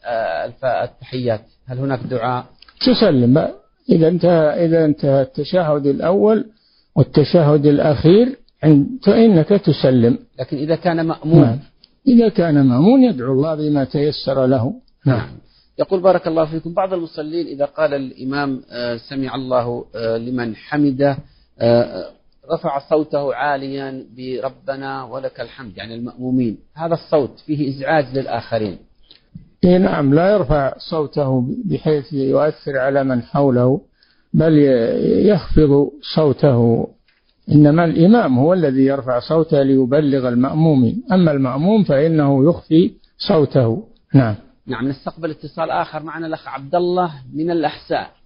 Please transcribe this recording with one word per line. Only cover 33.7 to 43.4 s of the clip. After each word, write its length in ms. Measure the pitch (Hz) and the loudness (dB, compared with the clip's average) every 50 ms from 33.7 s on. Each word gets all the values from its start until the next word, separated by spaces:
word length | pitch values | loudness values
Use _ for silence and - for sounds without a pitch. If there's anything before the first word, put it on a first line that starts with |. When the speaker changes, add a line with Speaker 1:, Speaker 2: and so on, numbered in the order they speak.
| 135 185 - _ _ _ _ _ _ _ _ _ - | 0 -2 -4 _ _ _ _ _ _ _ _ _ 0
Speaker 2:
بل 240 | 156 156 165 160 151 | 0 2 4 4 4
ي-، 720 | 143 139 131 120 113 - - - - - - - - 202 | 4 4 4 2 0 0 -2 -2 0 0 0 2 2 2
يخفض 640 | 208 170 - - - 156 156 139 139 143 143 - - - - - - | 2 2 0 0 2 4 4 4 4 2 2 0 -4 -10 -16 -6 -2
صوته، 720 | 165 160 147 127 - - 147 127 117 117 117 113 - - - - _ _ _ _ _ _ _ _ _ _ - | 0 0 0 2 2 2 2 2 4 2 2 2 0 -2 -6 -10 _ _ _ _ _ _ _ _ _ _ 2
إنما 340 | 156 147 151 147 147 165 175 | 6 6 6 6 6 4 2
الإمام 540 | 165 151 - 165 185 226 240 208 151 127 120 | 0 2 4 4 6 6 4 4 2 0 2
هو 140 | 135 160 185 | 2 2 2
الذي 320 | 190 160 143 131 135 135 | 2 2 0 2 2 2
يرفع 340 | 135 139 135 120 127 123 120 | 0 0 -2 -4 -4 -4 -4
صوته 440 | 120 - 156 165 160 160 160 143 139 | -2 -2 0 0 0 2 2 2 2
ليبلغ 640 | 135 135 131 131 120 135 151 156 143 135 139 123 127 | 2 2 2 2 2 0 0 0 0 0 0 -2 0
المأمومين، 720 | 120 120 127 139 - 156 160 165 151 131 123 113 - 214 302 311 | 0 0 0 0 0 0 2 2 4 4 2 2 0 -4 -4 -2
أما 200 | 190 190 180 160 | 0 2 2 2
المأموم 520 | 147 139 135 127 123 139 156 190 220 220 196 | 2 0 -2 -2 -2 -2 0 0 2 2 2
فإنه 680 | - 147 139 151 165 160 156 147 139 139 135 131 160 | 2 2 2 2 2 2 0 2 2 2 2 2 2
يخفي 420 | 175 - - - 160 160 185 - - - _ _ _ _ | 2 0 -2 0 2 2 2 0 -2 -8 _ _ _ _
صوته. 640 | - - 202 160 | -4 0 2 2